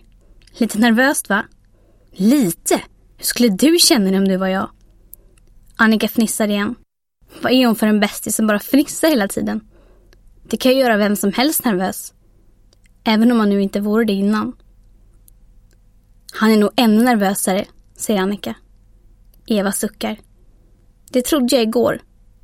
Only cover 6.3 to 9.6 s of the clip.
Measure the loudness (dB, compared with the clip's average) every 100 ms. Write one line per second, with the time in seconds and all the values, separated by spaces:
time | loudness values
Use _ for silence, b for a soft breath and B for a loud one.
6.3 | -2 -2 -2 -4 -8 _ _ _ _ _
7.3 | -8 0 2 2 2 2 2 -2 -4 -8
8.3 | -2 0 -2 0 0 0 0 0 2 0
9.3 | -4 -6 -6